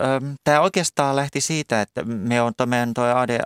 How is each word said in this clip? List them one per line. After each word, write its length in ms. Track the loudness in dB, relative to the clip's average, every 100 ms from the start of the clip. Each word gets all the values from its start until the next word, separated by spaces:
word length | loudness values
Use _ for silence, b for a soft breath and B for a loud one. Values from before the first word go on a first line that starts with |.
ähm, 280 | -2 -2 -4 -4
tää 180 | 2 4
oikeastaan 540 | 4 0 -2 0 0 0
lähti 260 | -2 -4
siitä, 400 | -2 -4 -2 -2
että 220 | -2 -6
me 380 | -6 -6 -2 0
on, 120 | 0 0
to-, 80 | 0
meidän 280 | 0 0
toi 180 | 0 2
Ade, 280 | 2 0 0